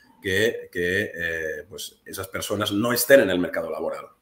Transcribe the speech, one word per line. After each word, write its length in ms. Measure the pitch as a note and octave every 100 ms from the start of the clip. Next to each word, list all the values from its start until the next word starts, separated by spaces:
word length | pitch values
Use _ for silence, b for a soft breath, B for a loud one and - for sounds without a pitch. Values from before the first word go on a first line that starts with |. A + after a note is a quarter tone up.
| B _
que, 480 | G2 F#2+ A2+ - -
que, 400 | F#2 F2 F#2+ G#2+
eh, 520 | E2 E2+ E2 D#2+ D2+ D#2
pues 320 | D2+ - - -
esas 220 | G2 F#2
personas 440 | F#2+ - G#2 G2+
no 200 | G2+ A#2+
estén 260 | A#2+ - C#3
en 100 | G2
el 80 | F2+
mercado 320 | F2 F2 E2
laboral, 360 | D#2 D#2+ E2 - _